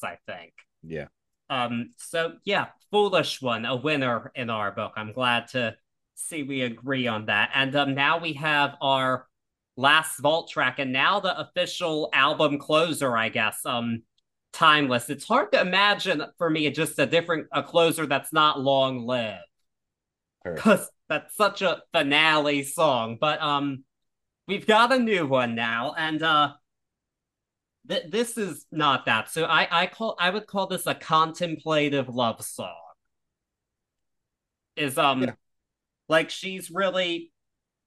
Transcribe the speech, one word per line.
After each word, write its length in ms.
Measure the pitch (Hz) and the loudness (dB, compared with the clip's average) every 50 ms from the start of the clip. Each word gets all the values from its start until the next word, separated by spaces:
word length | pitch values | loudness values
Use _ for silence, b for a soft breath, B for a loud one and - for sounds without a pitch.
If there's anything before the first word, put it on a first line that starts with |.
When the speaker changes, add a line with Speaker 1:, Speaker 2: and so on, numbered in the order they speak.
| - | -10
Speaker 1:
I 120 | 92 85 - _ | -10 -10 -12 _
think. 280 | - 98 87 82 82 _ _ _ _ _ _ - | -14 -14 -14 -16 -20 _ _ _ _ _ _ -14
Speaker 2:
Yeah. 240 | 80 80 76 73 - _ _ _ _ _ _ _ _ | -10 -10 -10 -10 -12 _ _ _ _ _ _ _ _
Speaker 1:
Um, 400 | 143 127 120 120 120 117 120 - - _ | -4 -4 -2 -2 -4 -6 -6 -8 -12 _
so 360 | - - - 165 165 165 170 - _ | -18 -6 -4 -4 -4 -4 -6 -8 _
yeah, 240 | 196 202 170 123 - - _ _ _ - | -2 -2 -2 -2 -4 -8 _ _ _ 0
Foolish 500 | 208 208 202 185 170 139 - - - 131 | 2 2 4 2 2 2 0 -4 -4 -4
One, 240 | 123 117 110 113 | -4 -2 -2 -2
a 100 | 120 135 | -4 -4
winner 540 | 123 117 151 156 143 131 127 117 110 104 - - | -2 -2 -2 0 0 0 0 -2 -2 -4 -8 -10
in 120 | 135 123 113 | -8 -6 -4
our 220 | 113 110 104 98 | -4 -4 -4 -4
book. 220 | 98 117 104 95 - | -4 -6 -8 -8 -8
I'm 160 | 110 107 107 110 | -10 -10 -10 -6
glad 360 | 127 127 123 120 117 117 - | -2 0 0 0 0 -2 -4
to 280 | - 127 120 113 - - _ _ _ _ _ _ _ | -4 -4 -4 -4 -4 -8 _ _ _ _ _ _ _
see 300 | - - - 170 156 139 | -14 -14 -10 -8 -8 -8
we 180 | 135 139 135 127 | -6 -4 -4 -4
agree 460 | 120 113 113 120 135 135 131 123 120 | -4 -6 -8 -6 -4 -4 -2 -2 -2
on 180 | 110 104 107 | -2 -2 -2
that. 240 | 107 107 104 113 - - | 0 0 0 0 0 0
And, 220 | 139 135 135 131 | -2 -2 0 0
um, 180 | 143 143 135 135 | 0 0 0 0
now 240 | 139 139 147 160 170 | 0 2 2 0 0
we 160 | 170 165 151 | -2 -6 -8
have 420 | 135 156 156 151 147 143 131 - - | -4 -2 0 2 2 0 0 -2 -4
our 460 | 151 139 135 131 131 131 127 127 - _ _ _ _ _ _ _ _ _ _ | 0 0 2 2 2 0 -2 -2 -6 _ _ _ _ _ _ _ _ _ _
last 440 | - 127 139 151 160 156 - - - | 2 4 6 6 6 4 0 -6 -2
vault 280 | 127 147 160 170 165 - | 0 2 2 2 -2 -4
track, 300 | - 160 139 127 127 - | -2 0 0 0 0 -2
and 140 | 139 131 127 | -4 -2 0
now 260 | 131 147 170 190 202 | 0 2 2 2 2
the 180 | 190 185 143 | 0 -2 -4
official 720 | 151 151 - _ 175 180 175 - - 180 170 156 151 156 - - | -4 -8 -6 _ -4 -4 -4 -4 -4 -4 -2 -2 -2 -2 -2 2
album 460 | 143 135 147 151 139 156 147 143 143 | 2 4 4 4 2 2 2 2 -2
closer, 580 | - - 151 156 170 175 143 - 143 131 120 | -2 2 2 2 2 2 0 -2 0 0 2
I 120 | 113 113 110 | 0 0 0
guess, 380 | 104 120 110 107 - - - | 0 0 -2 -2 -2 -4 -6
um, 380 | 147 127 120 117 117 117 113 - _ _ _ _ _ _ _ _ _ - | -4 -4 -4 -2 -4 -4 -6 -8 _ _ _ _ _ _ _ _ _ -2
Timeless. 580 | - 170 160 151 147 143 131 123 120 - - | 4 6 6 8 6 4 2 0 0 0 -4
It's 160 | 143 - - | -8 -10 -4
hard 240 | - 220 269 - - | 0 0 0 2 2
to 100 | 277 226 | 2 2
imagine 600 | 190 185 185 190 202 208 202 190 - 190 170 147 151 - - _ | 2 2 2 4 4 4 2 2 0 -2 -2 -2 -4 -8 -6 _
for 100 | 175 165 | -2 0
me 220 | 156 160 151 143 | 0 0 0 0
just 260 | 131 147 160 151 - - | 0 0 -4 -2 0 0
a 60 | 143 | 0
different, 420 | 120 156 170 170 170 165 151 135 - | 2 2 0 2 0 -2 -4 -4 -4
a 100 | - 143 | -4 -4
closer 460 | - - - 170 170 165 151 160 156 | -4 0 2 4 4 4 2 0 -2
that's 260 | 135 143 131 - - 156 | 0 -2 -2 -2 0 2
not 280 | 160 156 151 151 139 | 4 4 4 4 2
Long 440 | 131 139 135 135 135 131 131 123 117 | 2 2 4 4 2 2 0 -4 -4
Live. 360 | 120 127 123 113 107 98 90 85 - _ _ _ _ _ _ _ _ _ _ _ _ _ _ _ _ _ _ _ | -4 -2 -2 -2 -4 -6 -10 -16 -20 _ _ _ _ _ _ _ _ _ _ _ _ _ _ _ _ _ _ _
Speaker 2:
Sure. 100 | 90 87 | -8 -8
Speaker 1:
'Cause 320 | - - 220 202 - - - - _ _ _ | 0 4 4 4 4 2 -6 -16 _ _ _
that's 260 | 160 147 - - - | -6 -6 -6 -10 -2
such 260 | - 208 196 196 - | 0 0 0 0 0
a 220 | 196 175 156 - - _ - | -2 -2 -2 -2 -6 _ -2
finale 680 | 165 147 139 143 151 156 160 156 151 147 147 147 143 139 | 0 0 2 4 4 4 4 4 4 2 2 0 -2 -2
song. 560 | 139 - - 160 151 131 117 113 110 117 110 | -4 -2 0 2 2 2 2 0 -4 -4 -2
But, 220 | 151 151 151 156 160 | -2 -2 -2 -2 -2
um, 400 | 147 143 143 143 143 135 131 - _ _ _ _ _ _ _ _ _ _ _ _ | -2 0 0 0 -2 -6 -8 -12 _ _ _ _ _ _ _ _ _ _ _ _
we've 180 | - 196 185 - | -6 -6 -4 2
got 280 | - 214 220 233 240 262 | 4 6 6 6 6 4
a 60 | 262 | 2
new 260 | 233 220 208 180 160 | 2 2 0 0 0
one 300 | 135 135 127 123 120 113 | 2 2 2 2 0 -2
now, 360 | 113 117 113 113 117 123 143 - - | -2 -2 -2 -2 -2 -4 -4 -4 -4
and, 240 | 156 156 156 151 160 | -4 -4 -2 -2 0
uh, 320 | 160 156 151 147 139 143 _ _ _ _ _ _ _ _ _ _ _ _ _ _ _ _ _ _ _ _ _ _ _ _ _ _ 127 | 2 4 4 4 2 0 _ _ _ _ _ _ _ _ _ _ _ _ _ _ _ _ _ _ _ _ _ _ _ _ _ _ -6
th-, 200 | 185 185 - 156 175 | -6 -6 -6 -4 -4
this 260 | 220 240 233 - 233 | -2 -2 -2 -4 -6
is 280 | 208 180 147 - - _ | -6 -6 -6 -10 -14 _
not 360 | - 156 151 143 131 123 - | -4 0 2 2 2 2 2
that. 220 | - 117 110 - - | 0 0 0 0 -2
So 160 | - 160 165 | -2 -2 0
I, 220 | 170 160 160 - - 175 | 2 2 2 2 2 2
I 140 | 170 180 180 | 2 0 0
call, 260 | - - 220 220 185 - | -2 -4 -6 -4 -2 0
I 100 | 175 180 | 0 0
would 160 | 185 214 214 | 0 -2 -6
call 220 | - - 196 190 180 | -6 -4 -4 -2 -2
this 180 | 185 170 - | -4 -4 -2
a 80 | 156 135 | -4 -4
contemplative 1120 | - - - 160 156 160 160 156 - 180 170 160 147 - 160 156 151 147 147 143 139 127 123 | -4 -2 2 2 4 4 2 0 -4 -4 -4 -4 -6 -2 0 2 2 2 2 2 0 -2 -2
love 360 | 117 123 123 113 110 - - | -2 0 0 0 0 -2 -8
song. 480 | - - - 104 90 85 82 - - - _ _ _ _ _ _ _ _ _ _ _ _ _ _ _ _ _ _ _ _ _ _ _ _ _ _ _ _ _ _ _ _ _ _ _ _ | -12 -10 -10 -12 -12 -12 -16 -20 -20 -20 _ _ _ _ _ _ _ _ _ _ _ _ _ _ _ _ _ _ _ _ _ _ _ _ _ _ _ _ _ _ _ _ _ _ _ _
Is, 220 | 156 151 139 131 165 | -6 -6 -4 0 2
um, 240 | 156 143 135 131 127 | 2 2 4 2 0
Speaker 2:
Yeah. 100 | 120 117 - _ _ _ _ _ _ _ _ _ _ _ _ _ - | -2 -4 -8 _ _ _ _ _ _ _ _ _ _ _ _ _ 2
Speaker 1:
like, 220 | 156 165 160 156 | 2 2 2 2
she's 400 | - - 185 190 190 190 180 - | -6 -10 -10 -10 -10 -10 -12 -8
really 640 | 165 185 196 185 180 185 185 175 170 170 170 - _ _ _ _ _ _ _ _ _ _ _ | -4 -2 -2 0 0 0 -2 -2 -4 -6 -8 -12 _ _ _ _ _ _ _ _ _ _ _